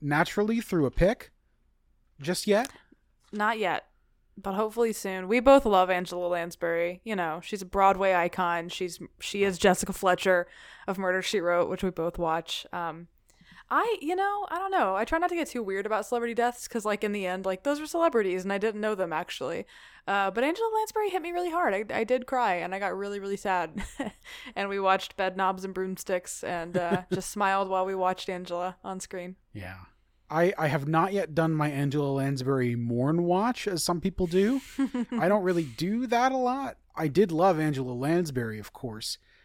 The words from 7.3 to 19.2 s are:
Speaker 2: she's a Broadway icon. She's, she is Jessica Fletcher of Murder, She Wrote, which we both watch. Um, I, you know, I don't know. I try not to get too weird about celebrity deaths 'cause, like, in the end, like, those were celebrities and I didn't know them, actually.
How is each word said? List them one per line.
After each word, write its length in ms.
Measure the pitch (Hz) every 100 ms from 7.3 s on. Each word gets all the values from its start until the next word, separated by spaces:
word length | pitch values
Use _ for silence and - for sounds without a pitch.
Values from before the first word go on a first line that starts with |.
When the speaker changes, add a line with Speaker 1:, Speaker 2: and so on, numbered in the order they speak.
| 165
Speaker 2:
she's 220 | - 202
a 40 | 185
Broadway 480 | 196 196 190 196
icon. 540 | 180 175 180 175 170 170
She's, 300 | - 180 - - -
she 240 | - 208
is 140 | 196 180
Jessica 340 | 202 185 190
Fletcher 560 | - 190 180 190 180 175 - - - -
of 100 | 190
Murder, 220 | 190 185
She 160 | 185 208
Wrote, 280 | 170 175 -
which 140 | 185
we 60 | 190
both 280 | 170 165 170
watch. 480 | 165 160 165 - -
Um, 340 | 180 170 160 170 _ _ _ - - -
I, 260 | 285 440 440
you 160 | 294 370
know, 320 | 403 415 403
I 80 | 339
don't 120 | 392
know. 240 | 381 202 190
I 80 |
try 140 | 226 330
not 100 | 349
to 80 | 339
get 100 | 294
too 140 | 247
weird 220 | 196 196 208
about 180 | 214 214
celebrity 280 | 240 233
deaths 320 | 226 240 240 -
'cause, 180 | 233
like, 200 | 208 208
in 80 | 214
the 120 | 208 185
end, 180 | 185 190
like, 160 | 185
those 160 | 277 294
were 80 | 302
celebrities 560 | 339 330 233 190 185
and 100 | 190
I 60 | 196
didn't 220 | 220 208
know 160 | 214 202
them, 160 | 175
actually. 520 | 160